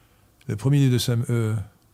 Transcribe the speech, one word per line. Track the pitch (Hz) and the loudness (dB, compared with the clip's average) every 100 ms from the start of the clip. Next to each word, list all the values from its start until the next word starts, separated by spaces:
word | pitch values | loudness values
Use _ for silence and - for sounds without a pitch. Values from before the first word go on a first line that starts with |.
| _ _ _ _ - | _ _ _ _ -10
le | 107 | -4
premier | 131 143 | 0 4
livre | 139 | 4
de | 123 | 2
Sam-, | - 117 - | 0 -2 -2
euh, | 120 110 110 101 _ _ | -2 -2 -4 -6 _ _